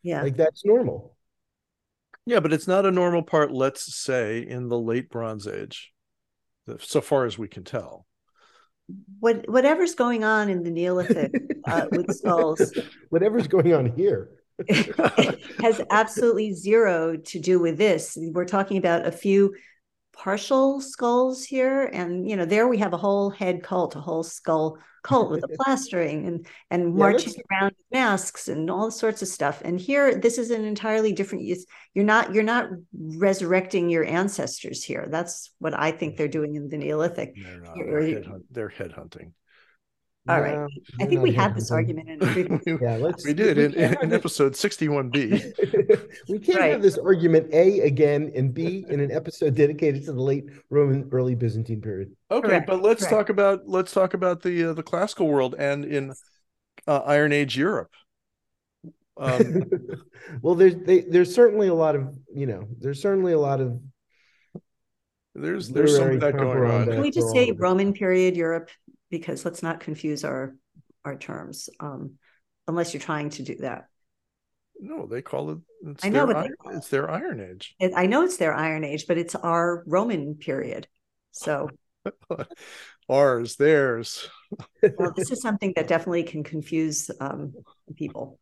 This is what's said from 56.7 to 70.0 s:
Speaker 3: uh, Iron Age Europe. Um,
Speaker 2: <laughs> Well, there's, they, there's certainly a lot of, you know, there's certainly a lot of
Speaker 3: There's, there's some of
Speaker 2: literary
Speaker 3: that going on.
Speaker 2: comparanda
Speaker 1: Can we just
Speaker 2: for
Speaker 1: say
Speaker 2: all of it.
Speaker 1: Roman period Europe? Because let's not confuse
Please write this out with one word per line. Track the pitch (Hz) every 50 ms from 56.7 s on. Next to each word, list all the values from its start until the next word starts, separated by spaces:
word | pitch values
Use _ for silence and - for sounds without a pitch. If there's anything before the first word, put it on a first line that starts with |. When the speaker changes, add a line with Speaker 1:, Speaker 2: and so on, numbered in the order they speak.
| _ - _ -
Speaker 3:
uh, | 147 139 -
Iron | 139 147 147 151 151
Age | 143 147 143 131 110
Europe. | 131 147 190 214 120 82 _ _ - _ _ _ _ _ _ _ _ _ _ _ _ _ _ _ _ - 165 _ _ _ _ _
Um, | - 139 131 127 123 - - 160 190 180 - 185 - - - 190 -
Speaker 2:
<laughs> | - _ _ - - - 156 120
Well, | 120 160 180
there's, | 170 190 185 175
they, | 175 - 170 185 180
there's | 180 175 170 180 180 175
certainly | 180 240 240 226 208 214 208 185
a | 170
lot | 165 160 156 147
of, | 139 135 135 - - _ _ -
you | 139 139
know, | 127 104 90 107 107 120 117
there's | 123 139 143 139
certainly | - 202 196 190 185 180
a | 165 156
lot | 147 139 139 135
of | 131 123 120 123 - - _ _ _ _ _ _ _ _ _ _ _ _ _ - _ _ _ _ _ _ _ _ _ _ _ _ _ _ _
Speaker 3:
There's, | - 143 160 180 - 120 113
there's | 127 143 151 151 147
some | 139 135 131
of | 131
Speaker 2:
literary | 127 147 143
Speaker 3:
that | 135 139
going | 135 127
on. | 127
Speaker 2:
comparanda | 127 123 117 117 120 120 - 117
Speaker 1:
Can | -
we | 285 294
just | 294 349 - 226
Speaker 2:
for | -
Speaker 1:
say | 254 254
Speaker 2:
all | 233
of | 196 165
it. |
Speaker 1:
Roman | 180 180 185 190 196 202
period | 202 - 202 185 185 185 185 185 180
Europe? | 170 165 165 165 165 165 - - _ _ - _ _ _ _
Because | 175 160 160 170 160 - -
let's | 170 170 -
not | - 165 165 165
confuse | - - 151 151